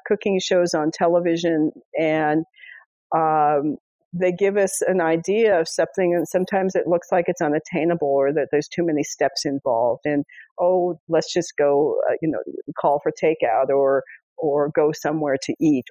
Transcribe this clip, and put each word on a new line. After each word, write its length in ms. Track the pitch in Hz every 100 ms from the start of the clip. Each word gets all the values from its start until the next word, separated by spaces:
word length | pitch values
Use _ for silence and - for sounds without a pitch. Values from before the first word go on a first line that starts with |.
cooking 340 | - 202 208 190
shows 320 | - 185 175
on 180 | 160 156
television, 800 | - 175 175 175 165 170 160 156 - _ 151
and, 460 | 160 156 151 160 160 _ - - _ _ _
um, 680 | 160 160 156 147 147 151 - _ _ _
they 180 | 175 185
give 260 | 180 196 202
us 240 | 190 - -
an 140 | 185
idea 580 | 160 170 175 214 220 175
of 80 | 165
something, 460 | - 165 - 180
and 140 | 175 147
sometimes 480 | 185 185 196 190
it 120 | 180 -
looks 240 | 175 -
like 140 | 185 175
it's 140 | 175
unattainable 680 | 156 151 - 175 165 170 143
or 260 | 139 139
that 160 | 156 139
there's 160 | 151 -
too 180 | -
many 180 | 170 151
steps 420 | 147 - 139 -
involved, 600 | 151 139 135 113 120 123
and, 200 | 151 143 - - - -
"Oh, 400 | 180 185 180 165 -
let's 240 | 160 160
just 240 | 180 170 -
go, 440 | 143 143 147 - -
uh, 60 | -
you 80 | 160
know, 100 | 107 - - - -
call 200 | 160 143
for 120 | 156
takeout 580 | - 165 160 117 110 131
or, 340 | 139 135 135 - - _ -
or 320 | 160 147 147
go 220 | 160 151
somewhere 460 | 156 147 156 147 135
to 140 | - -
eat," 260 | 160 131 -